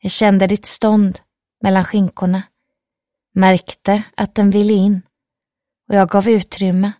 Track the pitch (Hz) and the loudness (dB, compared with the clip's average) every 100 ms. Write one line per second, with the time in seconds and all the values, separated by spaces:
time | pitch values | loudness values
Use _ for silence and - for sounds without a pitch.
0 | 202 - 214 196 190 202 - - 220 214 | -2 0 2 2 0 -2 -2 -2 0 2
1 | 196 185 _ _ _ _ 202 190 180 214 | 0 -4 _ _ _ _ 0 0 0 -2
2 | 190 - 180 190 190 _ _ _ _ _ | -2 -2 -4 -4 -6 _ _ _ _ _
3 | _ _ _ 190 190 185 - - - 208 | _ _ _ 0 2 2 -2 -10 -4 -4
4 | 214 - 208 - 202 202 208 208 196 196 | -4 -8 -8 0 0 2 0 2 0 -2
5 | - _ _ _ _ _ _ _ _ 202 | -6 _ _ _ _ _ _ _ _ 0
6 | 185 202 202 220 - - 190 180 202 208 | 2 0 0 0 -2 -6 -2 -2 -2 -6